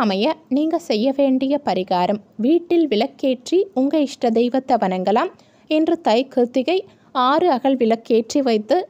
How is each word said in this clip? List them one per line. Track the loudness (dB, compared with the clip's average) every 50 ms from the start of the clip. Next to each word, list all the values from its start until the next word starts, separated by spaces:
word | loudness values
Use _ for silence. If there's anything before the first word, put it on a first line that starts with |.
| 0
அமைய | 0 0 0 0 -2 -2 -4 -6 _ -2
நீங்க | -2 0 0 -2 -4 -2 -2
செய்ய | -2 0 0 0 2 2
வேண்டிய | 2 2 2 0 0 -2 -2 -2 -2 -2
பரிகாரம், | -2 -2 -2 -2 0 0 0 0 -2 -4 -8 _ _ -4 0
வீட்டில் | 2 2 0 0 0 0 0 0 0 0
விளக்கேற்றி | -2 -2 -2 -4 -4 -2 -2 -2 -4 -4 -2 0 0 0 0 -2 -2
உங்க | -2 0 0 0 -2 -2
இஷ்ட | -4 -4 -2 0 2 2
தெய்வத்தை | 0 0 0 -2 0 0 0 0 0
வணங்கலாம். | 0 -2 -2 0 0 0 0 0 -2 -6 -12 _ _ _ _ _ -2
இன்று | 0 0 2 0 -2 -2 0 0
தை | 0 0 0 0 0
கிருத்திகை, | 0 0 0 0 -2 0 0 -2 -2 -4 -8 -14 _ _ _ -4 0 0 2
ஆறு | 2 2 2 2 0
அகல் | 0 0 0 0 2
விளக்கேற்றி | 2 0 0 -2 -2 0 0 0 0 0 -2 0 0
வைத்து | 0 0 -2 0 0 0 0 0